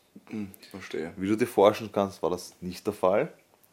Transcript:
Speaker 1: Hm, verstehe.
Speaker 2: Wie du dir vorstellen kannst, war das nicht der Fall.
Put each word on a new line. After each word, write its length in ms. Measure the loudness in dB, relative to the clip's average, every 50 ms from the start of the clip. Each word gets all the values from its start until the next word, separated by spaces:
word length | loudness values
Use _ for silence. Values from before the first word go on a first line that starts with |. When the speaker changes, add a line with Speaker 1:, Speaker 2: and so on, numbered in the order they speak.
| _ _ -20 -20 -16 -12
Speaker 1:
Hm, 220 | -10 -10 -10 -10 -14 -18 -20 -18
verstehe. 420 | -16 -16 -12 -8 -8 -8 -8 -8 -6
Speaker 2:
Wie 100 | -4 -2 0
du 80 | 0
dir 100 | 0 0 2
vorstellen 420 | 4 6 8 8 6 4 -2 -4
kannst, 300 | -2 -2 -2 -2 -2 -4
war 80 | -4 -4
das 240 | -4 -4 -8 -12 -16 -12
nicht 260 | -10 -10 -10 -8 -6
der 80 | -8 -4
Fall. 380 | 0 2 2 2 2 0 -2 -6 -14 _ _ _ _ _ _